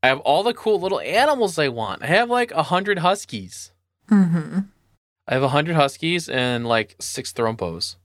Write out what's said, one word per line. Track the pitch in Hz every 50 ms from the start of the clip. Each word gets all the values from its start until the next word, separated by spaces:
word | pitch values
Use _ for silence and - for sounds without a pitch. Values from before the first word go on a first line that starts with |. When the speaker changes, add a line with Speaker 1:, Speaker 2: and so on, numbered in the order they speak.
Speaker 1:
I | - 131
have | 131 143
all | - 123 143 165
the | 202 233 233
cool | - - 220 214 185
little | 175 190 190 143
animals | - 127 175 220 262 294 294 262 226 190 160 -
I | 151 135
want. | 120 117 110 101 95 -
I | -
have, | 127 165 208 240 240
like, | 247 247 240 233
a | - 165 156
hundred | - - 180 196 208 202 180
huskies. | 160 180 196 208 - - - 107 95 92 - - - - _ _ _ _ _ _ _ -
Speaker 2:
Mm-hmm. | 214 202 190 175 165 170 151 151 151 185 196 - _ _ _ _ _ _ _ _ _ _ _
Speaker 1:
I | - 123
have | 131
a | 139 135
hundred | 127 143 151 165 170
huskies | 160 143 139 - - - 165 175 175 160 -
and, | - 131 127 123 123 120 120 117
like, | 117 113 107 - - _
six | - - - - - -
thrumbos. | - - 117 113 113 113 95 87 82 82 - - - _